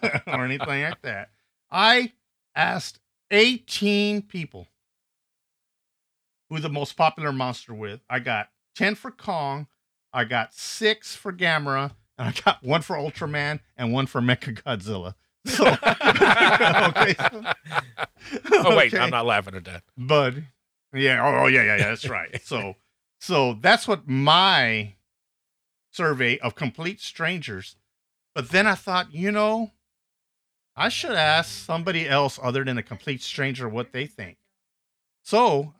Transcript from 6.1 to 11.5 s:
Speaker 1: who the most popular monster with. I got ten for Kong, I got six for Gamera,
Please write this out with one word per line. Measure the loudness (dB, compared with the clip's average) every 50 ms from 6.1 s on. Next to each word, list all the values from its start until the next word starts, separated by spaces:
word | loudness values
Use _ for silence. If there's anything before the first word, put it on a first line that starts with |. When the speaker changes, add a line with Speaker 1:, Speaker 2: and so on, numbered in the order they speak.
| _ _ _ _ _ _ _ -10
Speaker 1:
who | -8 -6
the | -6 -4
most | -4 -6 -6 -4 0
popular | 2 2 2 2 -2 -4 -4
monster | -4 -2 -4 -4 -6 -8 -14 -16
with. | -14 -12 -12 -12 -12 -14 _ -6
I | -6 -6
got | -4 -2 -4 -4 -4 -8 _ _ _ _ -4
ten | -2 -2 -2 -2
for | -4 -8 -16
Kong, | -16 -12 -8 -6 -4 -4 -4 -4 -4 -6 -8 -12 _ _ _ _ _ _ _ _
I | -4 -4 -2
got | 0 0 -2 -2 -2 _
six | -12 -12 -12 -4 0 0 0 0 0 -6 -14 -16
for | -10 -10 -10
Gamera, | -4 -2 0 0